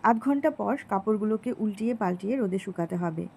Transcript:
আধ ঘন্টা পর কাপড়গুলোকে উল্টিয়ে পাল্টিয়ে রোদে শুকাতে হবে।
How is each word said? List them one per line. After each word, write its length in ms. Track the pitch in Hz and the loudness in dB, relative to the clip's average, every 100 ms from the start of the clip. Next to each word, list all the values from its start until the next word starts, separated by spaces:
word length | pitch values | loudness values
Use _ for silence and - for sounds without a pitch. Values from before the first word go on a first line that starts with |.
আধ 140 | - 226 | 4 4
ঘন্টা 300 | 254 285 302 | 2 2 2
পর 220 | 302 208 277 - | 0 -2 -2 -2
কাপড়গুলোকে 600 | 190 202 220 214 220 247 - | -2 2 2 2 0 -2 -2
উল্টিয়ে 340 | 220 196 226 226 | -2 0 -2 0
পাল্টিয়ে 400 | 190 180 190 269 | 0 0 -2 0
রোদে 220 | 202 190 | 0 -2
শুকাতে 360 | 196 180 165 180 | -4 -4 -2 -2
হবে। 280 | 175 160 175 | -2 -4 -8